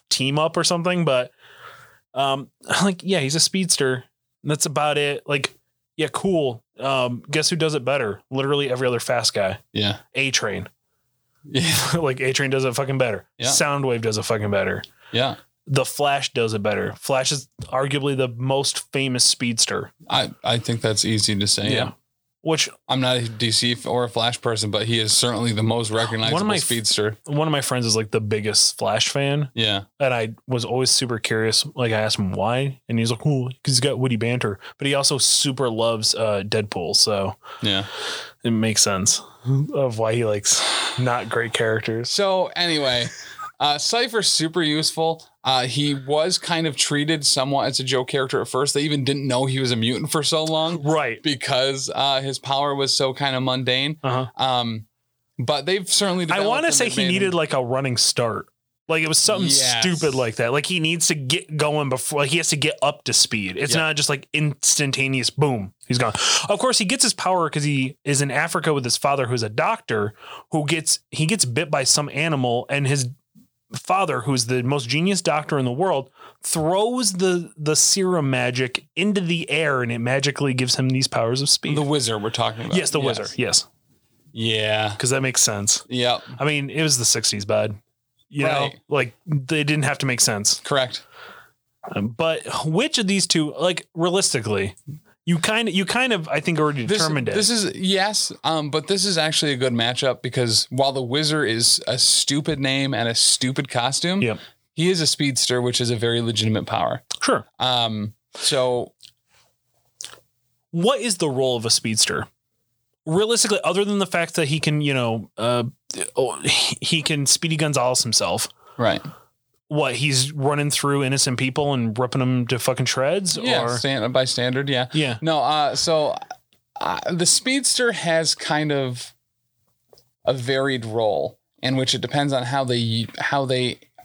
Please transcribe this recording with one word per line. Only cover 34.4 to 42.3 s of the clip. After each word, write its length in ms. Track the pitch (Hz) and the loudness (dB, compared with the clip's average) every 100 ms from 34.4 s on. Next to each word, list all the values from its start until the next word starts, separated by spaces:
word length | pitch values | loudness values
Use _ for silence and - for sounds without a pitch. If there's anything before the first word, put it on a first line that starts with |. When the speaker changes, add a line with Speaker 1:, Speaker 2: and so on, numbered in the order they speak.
| 113 98 - - | -2 -4 -10 -6
Speaker 1:
But 100 | 139 | -2
he 60 | |
also 240 | 139 135 139 | 0 2 2
super 520 | - - 147 131 127 | 2 2 0 0 -2
loves, 460 | 113 113 110 107 - | 0 0 0 0 0
uh, 280 | 110 101 98 | 0 0 0
Deadpool, 520 | 110 104 95 82 98 | -2 -2 -4 -2 2
so 400 | - 101 95 - - - | 2 2 -2 -6 -14 -6
Speaker 2:
Yeah. 240 | 110 98 101 - - - - - | -2 0 -2 -8 -8 -8 -12 -6
Speaker 1:
it 80 | 117 | -2
makes 300 | 110 110 104 | 0 2 2
sense 400 | 104 95 101 - - - 123 135 151 | 2 2 0 -2 -4 -8 0 0 0
of 240 | 143 131 110 | 0 -2 0
why 160 | 110 | 0
he 120 | 113 113 | 0 0
likes 360 | 104 - - - - - - | 0 0 0 0 -2 -2 0
not 300 | 123 120 113 | 0 0 -2
great 240 | 117 117 | -2 -2
characters. 560 | - 113 110 113 113 120 | 0 0 0 -2 -4 -2
Speaker 2:
So 380 | - 196 | 0 0